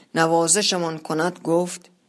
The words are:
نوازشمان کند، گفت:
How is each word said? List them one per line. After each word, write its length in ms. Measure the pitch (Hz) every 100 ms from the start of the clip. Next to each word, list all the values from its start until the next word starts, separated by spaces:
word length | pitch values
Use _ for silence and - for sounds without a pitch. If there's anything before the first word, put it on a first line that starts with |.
| _
نوازشمان 840 | 160 165 165 165 165 202 185 170 160
کند، 420 | - 156 170 180
گفت: 460 | - 170 180 - - _